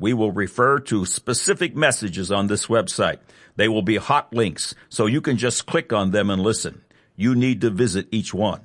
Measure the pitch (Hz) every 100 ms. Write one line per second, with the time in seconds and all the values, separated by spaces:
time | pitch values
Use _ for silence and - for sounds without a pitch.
0 | 101 120 110 95 95 - 123 139 131 110
1 | 90 - - 120 - 202 175 123 151 123
2 | 104 87 92 101 101 104 - 113 95 -
3 | 92 76 _ - - - 107 107 95 104
4 | - 143 - 117 107 - - - - -
5 | 110 135 151 120 120 - - 170 - 110
6 | 95 101 98 98 98 110 82 - _ _
7 | _ - 110 123 127 113 117 92 123 90
8 | - 113 92 92 104 80